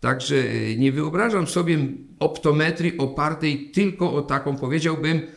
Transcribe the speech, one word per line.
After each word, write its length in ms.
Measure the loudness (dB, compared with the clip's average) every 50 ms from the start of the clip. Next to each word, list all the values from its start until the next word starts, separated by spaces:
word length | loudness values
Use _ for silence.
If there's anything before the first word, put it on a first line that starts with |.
Także, 360 | -2 -2 -2 -2 -2 0 0
e, 400 | 2 2 0 0 -2 -2 -2 0
nie 160 | 2 2 2 2
wyobrażam 540 | 0 -2 -2 0 0 0 2 2 0 0
sobie 320 | 0 0 0 2 2 2 2 0 -2 -4 -8 -14 -14 -6 -2
optometrii 800 | -2 -2 0 0 2 2 4 4 2 2 0 0 0 -2 0 0
opartej 720 | -2 -2 -2 -2 -2 -2 -2 0 0 0 -2 -2 -4 -4
tylko 420 | 0 0 2 2 0 0 0 0 0
o 100 | 0 -2
taką, 340 | 0 -2 -2 0 -2 -4
powiedziałbym, 640 | -2 -2 -2 0 0 0 0 0 0 0 0 0 0 -2 -4 -12